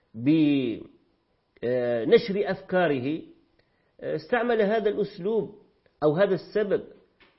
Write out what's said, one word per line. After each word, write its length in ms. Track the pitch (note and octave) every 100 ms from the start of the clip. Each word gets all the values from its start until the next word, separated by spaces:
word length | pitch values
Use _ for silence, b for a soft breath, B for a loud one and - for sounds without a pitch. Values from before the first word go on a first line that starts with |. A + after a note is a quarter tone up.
| _
ب، 140 | A2 B2+ D#3+ D3 C#3+ B2 F#2+ - _ _ _ _ _ _ _
آه، 400 | A#2 B2+ A#2+ A#2+
نشر 460 | A#2 A3 A3+ G3 F3+
أفكاره، 720 | F#3 - F#3 E3+ C#3 B2 D#3+ - - _ _ _ _ _ _
آه، 160 | - D#3
استعمل 460 | - B3 A#3+ A3+
هذا 260 | G3 A3 G#3
الأسلوب 680 | G3+ G3+ - F3+ A3+ D#3+ - _ _ _ _
أو 100 | D3+
هذا 220 | D3+ G3+
السبب 480 | F#3 - G#3 G3+ F3 - - _ _ -